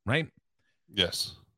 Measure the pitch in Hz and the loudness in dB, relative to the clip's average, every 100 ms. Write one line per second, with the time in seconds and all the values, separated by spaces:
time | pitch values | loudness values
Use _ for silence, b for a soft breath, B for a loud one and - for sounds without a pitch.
0 | 98 147 160 - _ _ _ _ _ 98 | 0 0 0 -8 _ _ _ _ _ 0
1 | 87 - - - - | 0 0 -6 -8 -20